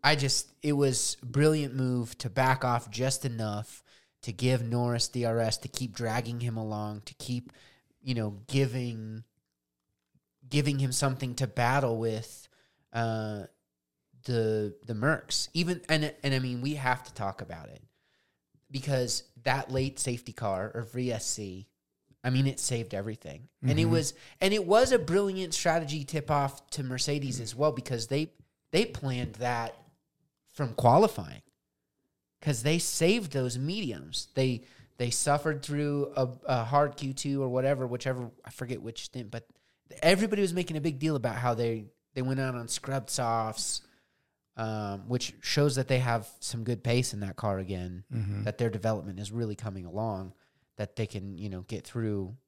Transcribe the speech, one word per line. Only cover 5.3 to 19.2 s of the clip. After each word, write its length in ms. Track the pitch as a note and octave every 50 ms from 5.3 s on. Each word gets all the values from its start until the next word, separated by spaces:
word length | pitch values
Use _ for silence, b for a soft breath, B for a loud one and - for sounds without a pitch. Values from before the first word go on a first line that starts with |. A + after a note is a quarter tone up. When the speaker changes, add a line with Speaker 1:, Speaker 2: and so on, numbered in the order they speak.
| A2+ A#2
Speaker 1:
S, 180 | A2+ A2 - -
to 100 | - -
keep 260 | - - C3 A#2 G2+
dragging 460 | - A#2+ A2+ A2 B2 A2+ A#2 A#2+ A#2+
him 160 | A#2 A#2+ A2
along, 460 | A2+ A2 G#2+ G#2+ G#2 G#2+ G#2+ G#2 G#2 G#2
to 80 | - -
keep, 380 | _ - - B2 B2 B2 - b b b b b b b b _ _
you 120 | - C3 B2+
know, 220 | A#2 A2 G#2+ G2+ G2 A2
giving, 760 | - C3 C3+ C#3 B2 A#2 C3 B2 A#2+ A2+ A2 A2 A2 A2 A2 A2+ _ _ _ _ _ _ _ _ _ _ _ _ _ _ _ _ _ _ _ _ _ _ _ - B2+
giving 300 | B2+ D3 C#3+ D3+ C#3 C3+
him 140 | C3+ C3
something 420 | B2 - C#3+ C3+ C3 B2+ C3+ B2 A#2+
to 100 | - C3+
battle 520 | - - B2+ A#2+ A#2+ C3 C#3+ C3 A#2+ A2+ A2+
with, 500 | A2+ A2+ A2 A2 A2+ - - - - _ b b b b b b b b
uh, 500 | - A#2 A#2 A2+ A2+ A2 G#2+ G#2+ G#2+ G#2 F#2+ - _ _ _ _ _ _ _ _ _ _ _ _ _ - -
the, 500 | - B2 A#2 A2+ A2 A2 G#2+ G#2+ G#2 - - -
the 80 | - A2+
Mercs. 540 | G#2 A#2 D3 D#3+ - - - - - - - -
Even, 260 | D#3+ E3+ E3+ F3+ - - -
and, 240 | D#3+ D3+ D3+ D3 - -
and 120 | - C#3 C3+
I 40 | C3
mean, 220 | B2+ B2+ B2 A#2+
we 140 | B2+ C#3+ D3+
have 280 | C#3+ C3 B2+ B2 - -
to 100 | - -
talk 260 | - G#2 G2 F#2+ -
about 280 | - - F#2 E2 D2 G#1+
it 120 | - - - _ _ _ _ _ _ _ _ _ _ _ _ _ _ _ _ _
because 520 | C3+ C3+ C3 C#3+ C3+ C3 B2 A#2 - -